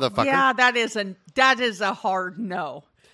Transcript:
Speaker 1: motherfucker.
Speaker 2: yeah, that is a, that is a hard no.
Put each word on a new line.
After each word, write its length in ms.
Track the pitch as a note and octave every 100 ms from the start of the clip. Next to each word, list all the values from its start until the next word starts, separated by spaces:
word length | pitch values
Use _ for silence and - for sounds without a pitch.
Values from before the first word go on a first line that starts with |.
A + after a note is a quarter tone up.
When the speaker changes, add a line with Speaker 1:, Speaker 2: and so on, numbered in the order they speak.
| B3+
Speaker 1:
motherfucker. 160 | G3+ C#4
Speaker 2:
yeah, 260 | C4+ C4+
that 240 | B3+ B3 A#3+
is 220 | A3+ A3
a, 180 | G3 F#3 _ -
that 260 | C4 B3
is 180 | B3 F#3+
a 140 | G3+
hard 440 | F#3 G#3 F#3 F3+ F3
no. 460 | G#3 F3+ D3+ C3+ - _ _